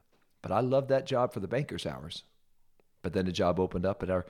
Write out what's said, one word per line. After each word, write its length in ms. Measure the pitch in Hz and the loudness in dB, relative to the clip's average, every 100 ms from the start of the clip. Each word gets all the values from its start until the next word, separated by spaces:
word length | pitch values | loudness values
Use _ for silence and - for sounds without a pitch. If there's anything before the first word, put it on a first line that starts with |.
| _ _ _ _ | _ _ _ _
But 80 | - | -2
I 80 | 95 | 0
loved 300 | 127 131 135 | 2 2 2
that 180 | 135 131 | 0 2
job 260 | 127 123 | 0 0
for 60 | - | -2
the 80 | 95 | -2
banker's 400 | 127 147 - 82 | -2 -2 -6 -6
hours. 340 | 67 82 - - _ _ _ _ _ _ _ | -8 -10 -14 -18 _ _ _ _ _ _ _
But 120 | 90 | -2
then 120 | 95 92 | 0 0
a 60 | |
job 280 | 87 90 90 | 2 2 4
opened 280 | 92 90 95 | 2 0 -2
up 160 | 101 | -2
at 80 | 87 | 0
our 160 | 92 | -2